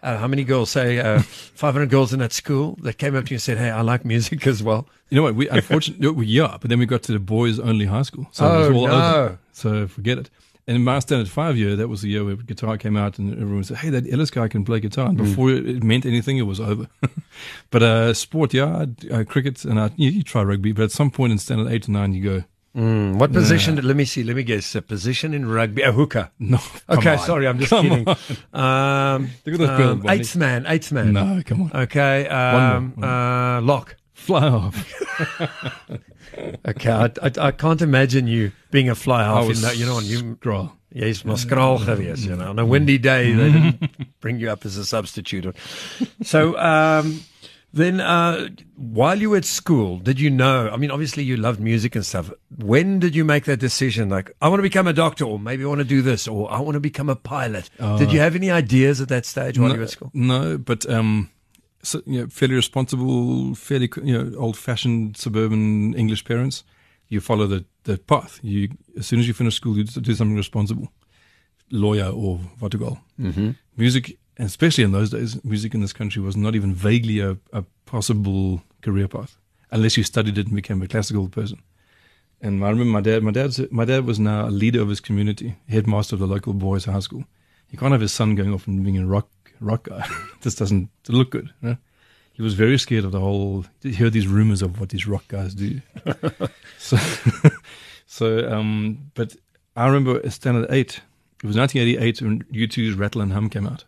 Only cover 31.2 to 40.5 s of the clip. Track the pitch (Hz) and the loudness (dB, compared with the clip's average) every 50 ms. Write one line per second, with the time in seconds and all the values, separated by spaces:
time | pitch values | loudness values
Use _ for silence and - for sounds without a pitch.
31.2 | 98 98 98 92 - - - 143 190 156 - 135 127 123 - 147 143 139 135 139 | 4 2 0 0 -2 -2 -2 0 0 -2 0 -2 -2 0 2 2 2 4 2 2
32.2 | 139 - 135 131 127 127 127 123 127 127 127 123 127 127 127 - - 131 127 123 | 0 -2 -2 0 2 4 4 4 6 4 4 2 0 -4 -6 -4 -4 -2 0 0
33.2 | 123 123 123 123 123 123 123 120 117 127 143 127 - - - _ _ _ _ - | 0 0 0 0 0 0 0 2 2 2 2 0 -2 -10 -20 _ _ _ _ -14
34.2 | - - 190 156 143 151 123 110 90 98 - 107 95 - - - - - - - | -4 0 2 4 4 4 4 2 0 -2 -4 -6 -10 -10 -10 -10 -10 -8 -6 -6
35.2 | 165 - - - 175 - - - - 127 - - - _ - - _ _ - _ | -6 -6 -6 -8 -8 -8 -8 -10 -10 -10 -12 -12 -16 _ -16 -16 _ _ -20 _
36.2 | - - - - - - - - _ - 110 - - 120 113 110 117 120 117 - | -20 -18 -16 -14 -12 -12 -12 -8 _ -6 -6 -2 0 0 2 2 2 0 0 -2
37.2 | - 143 123 - 151 139 135 - 147 156 165 151 165 156 135 131 135 131 120 135 | -4 -4 -2 0 -2 -2 0 0 0 0 2 2 2 4 4 4 4 4 2 2
38.2 | 127 117 113 117 107 98 - _ _ _ - 143 131 123 117 - - 135 127 120 | 2 2 2 2 0 0 -4 _ _ _ 2 2 2 2 0 -2 0 0 2 2
39.2 | 107 104 107 117 120 113 113 113 110 117 120 117 120 123 123 117 107 101 113 120 | 2 2 2 2 2 2 0 0 0 -2 0 -2 -2 -2 -2 -2 -4 -4 -4 -4
40.2 | 120 117 113 - - 120 | -4 -6 -10 -6 -4 -4